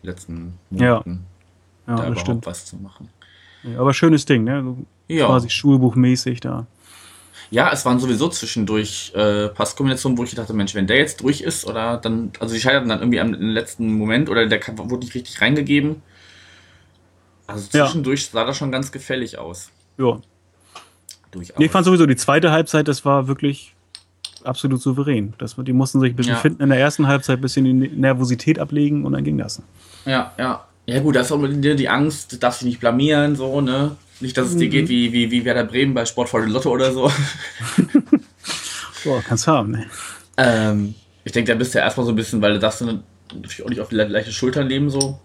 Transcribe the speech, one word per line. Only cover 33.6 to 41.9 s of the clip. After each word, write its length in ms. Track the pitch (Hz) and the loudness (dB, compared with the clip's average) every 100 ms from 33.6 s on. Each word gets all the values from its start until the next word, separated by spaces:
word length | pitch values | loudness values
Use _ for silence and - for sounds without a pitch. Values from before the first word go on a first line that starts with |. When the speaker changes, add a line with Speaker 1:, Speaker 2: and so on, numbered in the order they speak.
Speaker 1:
ne? 340 | 135 131 147 147 _ - | 0 0 -2 -4 _ -12
Nicht, 140 | 131 127 | -6 -2
dass 100 | 127 | 0
es 100 | 175 | 0
dir 80 | - | 2
Speaker 2:
Mhm. 60 | |
Speaker 1:
geht 180 | 151 156 | 2 2
wie, 240 | 123 120 | 2 2
wie, 160 | 120 117 | 2 2
wie 160 | 123 117 | 0 0
Werder 180 | 120 113 | 0 0
Bremen 280 | 123 139 | 0 2
bei 100 | 123 117 | 0 -2
Sport 240 | - 120 | -2 -2
vor 120 | 117 110 | 0 0
Lotto 260 | 107 147 | 0 0
oder 200 | 123 131 | 2 0
so. 200 | 127 131 143 139 - - - 117 - | 2 0 2 -4 -6 -14 -12 -4 0
<laughs> 1300 | 165 - - - - _ - - - - - - | 2 2 2 -4 -4 _ -12 -10 -10 -12 -14 -8
Speaker 2:
Boah, 180 | 156 131 | -4 -4
kannst 220 | - 117 - | -2 -2 2
haben, 240 | 151 107 | 0 0
ne? 140 | 113 110 - - - _ - | -6 -8 -14 -16 -18 _ 0
Speaker 1:
Ähm, 580 | 127 113 107 104 101 104 _ _ | 2 2 2 0 -2 -6 _ _
ich 80 | - | -6
denk, 160 | 120 117 | -2 0
da 60 | |
bist 200 | 117 123 | 0 0
du 40 | 123 | 0
ja 60 | |
erstmal 200 | 78 | 0